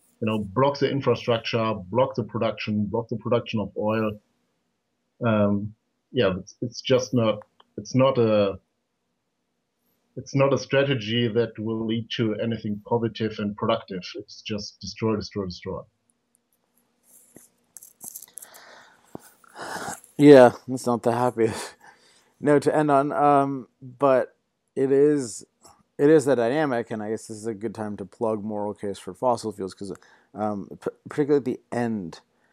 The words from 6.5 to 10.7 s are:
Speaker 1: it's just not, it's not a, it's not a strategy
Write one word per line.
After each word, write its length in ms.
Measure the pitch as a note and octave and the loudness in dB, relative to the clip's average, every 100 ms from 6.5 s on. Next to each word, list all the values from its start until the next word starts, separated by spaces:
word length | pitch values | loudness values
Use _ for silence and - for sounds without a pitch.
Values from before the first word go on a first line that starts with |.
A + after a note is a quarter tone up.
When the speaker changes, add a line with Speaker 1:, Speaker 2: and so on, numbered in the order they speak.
| - | -10
Speaker 1:
it's 180 | B2 - | -10 -8
just 320 | - B2+ - | 0 0 2
not, 280 | B2 A2+ G#2 - _ _ - | 0 0 -2 -8 _ _ -16
it's 180 | G#2 | -4
not 220 | B2+ C3+ B2+ | 2 2 4
a, 400 | A2+ G#2+ G2+ F#2 _ _ _ _ _ _ _ _ _ _ _ _ _ _ _ - | 2 4 2 -2 _ _ _ _ _ _ _ _ _ _ _ _ _ _ _ -18
it's 180 | - | -4
not 180 | C#3 C#3 | 2 2
a 60 | B2+ | 2
strategy 720 | - | 0